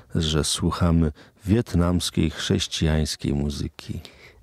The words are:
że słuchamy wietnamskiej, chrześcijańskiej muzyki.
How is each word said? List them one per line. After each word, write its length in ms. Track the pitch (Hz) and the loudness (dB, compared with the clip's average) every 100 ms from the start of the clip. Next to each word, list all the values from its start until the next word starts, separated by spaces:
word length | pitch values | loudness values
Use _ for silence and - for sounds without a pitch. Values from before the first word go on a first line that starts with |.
| - 80 | -6 -2
że 280 | 78 78 | 0 0
słuchamy 680 | 71 - 90 - 85 82 78 - - _ 92 | 0 0 -2 2 2 4 2 -2 -20 _ 0
wietnamskiej, 840 | 110 - 87 87 90 - - 82 | 0 2 2 2 2 0 0 -2
chrześcijańskiej 1040 | - - 98 - - 80 78 76 - 65 | -2 -2 -2 -2 -2 2 2 0 -4 -2
muzyki. 680 | 71 73 73 76 - - - - - - - | -2 -2 -4 -8 -10 -12 -12 -12 -20 -20 -20